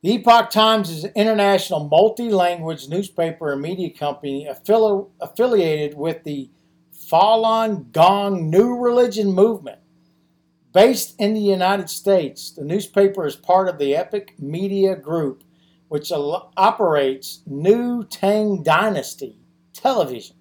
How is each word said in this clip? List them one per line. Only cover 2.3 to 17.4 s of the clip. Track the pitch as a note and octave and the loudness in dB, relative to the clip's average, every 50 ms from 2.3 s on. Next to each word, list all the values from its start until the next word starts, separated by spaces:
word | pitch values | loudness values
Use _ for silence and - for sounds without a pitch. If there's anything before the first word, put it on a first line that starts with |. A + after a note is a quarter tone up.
| G#3 F#3+ F3 F3 F3 E3+ E3 D#3+ D#3+ D3+ - C#3 | 0 0 0 0 -2 -4 -6 -8 -10 -10 -10 -8
newspaper | D#3+ F3+ G3+ F#3+ _ - E3+ E3 D#3+ - E3 D3+ C#3 | -6 -6 -6 -6 _ -4 -4 -4 -4 -6 -6 -6 -6
and | C#3 C#3+ | -6 -6
media | D#3+ F#3 F#3 F#3 - | -8 -8 -6 -8 -8
company | - - D3+ D3 C#3 - - C#3+ C#3 C#3 D3 D3 | -8 -8 -8 -8 -8 -8 -8 -8 -8 -8 -10 -12
affili-, | C3 - _ - G#3+ A3+ A3 G#3+ G3+ G3 G3+ - _ _ | -14 -14 _ 0 2 2 4 2 0 -2 -4 -8 _ _
affiliated | - - _ - A#3 B3+ A#3+ G3+ F3 D#3+ D3+ D3+ D3+ D3 D3 | -14 -14 _ -2 0 2 2 2 2 2 0 -2 -4 -6 -6
with | D3+ C#3+ E3 D#3+ - _ | -6 -6 -6 -6 -6 _
the | D#3 D3 C#3 C3 - _ _ _ _ _ _ _ _ - | -10 -10 -10 -10 -14 _ _ _ _ _ _ _ _ -20
Falun | - - - - D#3+ F#3+ G#3+ A3+ A3+ A3 A3+ A3+ A3+ A3+ A3 G#3 E3+ C3 A#2 A#2 | -20 -8 0 2 4 4 4 4 2 2 0 0 0 0 -2 -4 -6 -10 -8 2
Gong | D#3 E3 F#3 G3 G3+ G3+ G3+ G3 F3+ E3 D#3 | 4 4 4 4 2 -2 -4 -4 -4 -4 2
New | D#3+ F#3 A3+ B3 B3 | 4 4 4 2 0
Religion | A#3+ B3 A#3+ A#3+ B3 B3 A#3+ F#3+ G#3+ G#3 G3 F#3+ | -2 -2 0 2 2 2 2 0 -2 -2 0 4
movement. | F#3 G3+ A3+ A3+ - - B2 G2 _ _ _ _ _ _ _ _ _ _ _ _ _ _ _ _ _ _ _ _ | 4 4 2 2 -4 -10 -16 -18 _ _ _ _ _ _ _ _ _ _ _ _ _ _ _ _ _ _ _ _
Based | F#3 G#3 B3+ C4 G#3 - - - - | 6 6 6 4 0 -6 -10 -6 -2
in | G#3+ G3+ A3 | -2 -2 0
the | G#3+ | 0
United | G#3 G3 G3 F#3 F3+ F#3 G3+ G3+ F3+ D#3+ | 0 0 0 2 2 0 0 0 -4 -8
States, | - - - G3+ G3 F#3 D#3 C3 - - - - | -12 -6 0 2 2 2 2 -2 -10 -12 -18 -18
the | _ - C#3+ | _ -12 -8
newspaper | D3 E3 G#3 G#3 - _ G3+ G3 G3 G3 G3 E3+ | -4 -4 -4 -6 -2 _ 2 2 2 2 -2 -6
is | C#3+ - | -6 -6
part | - _ - F3+ F#3+ F#3+ F#3 | -8 _ 2 2 2 2 0
of | F3 D3 | -2 -2
the | C#3+ C#3 C#3 | -2 -2 0
Epic | D#3 F3+ - - G3+ G3+ - _ - | -2 -2 -4 -6 -8 -8 -10 _ -14
Media | D3 C#3 D3+ E3+ G3 G3 G3 G3 F#3+ F#3+ F#3 | -12 -8 -6 -6 -4 -4 0 0 0 0 0
Group, | D#3+ - D3+ E3 E3 D3+ C#3 C3 _ _ _ _ _ _ _ _ _ _ _ | -4 -6 -6 -4 -4 -4 -4 -6 _ _ _ _ _ _ _ _ _ _ _
which | D#3 D3+ D3 - | -8 -8 -6 -4
al-, | F3 D3+ C#3+ C#3+ D#3+ F#3 - - _ | -4 -4 -4 -4 -6 -6 -8 -10 _
operates | F#3+ F#3+ G#3+ A3 - G#3+ F3 D#3 D3 C#3 C3+ C3+ C3+ - - - - | 2 2 2 2 2 0 0 2 2 0 0 -2 -6 -12 -18 -20 -18